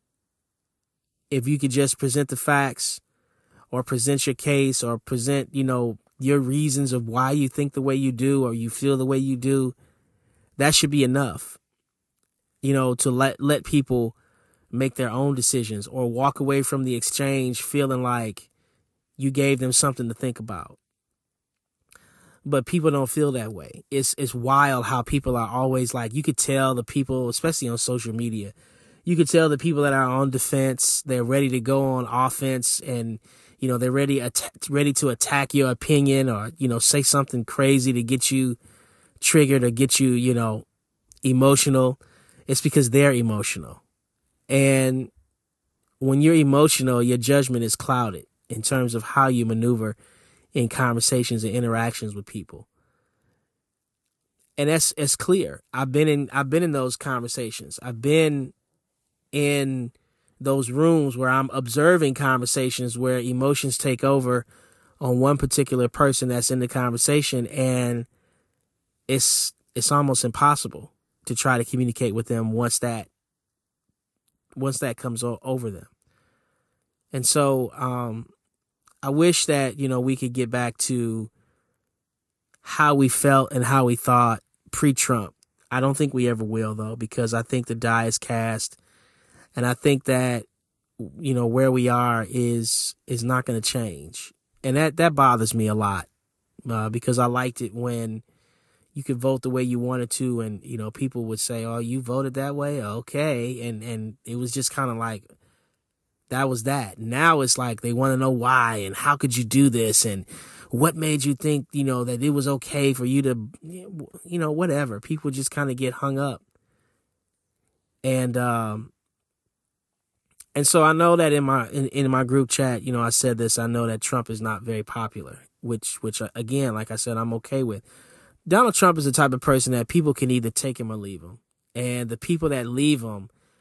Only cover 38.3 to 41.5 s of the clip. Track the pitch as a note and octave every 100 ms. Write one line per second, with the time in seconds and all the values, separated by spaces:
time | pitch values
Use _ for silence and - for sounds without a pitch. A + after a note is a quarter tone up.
38.3 | C3+ C3 A#2 - _ _ _ _ _ -
39.3 | D#3+ C#3 C3+ B2 A#2 C3+ - C3 A#2+ B2
40.3 | A#2+ A2+ A2 - _ _ _ _ - C3
41.3 | B2+ C3+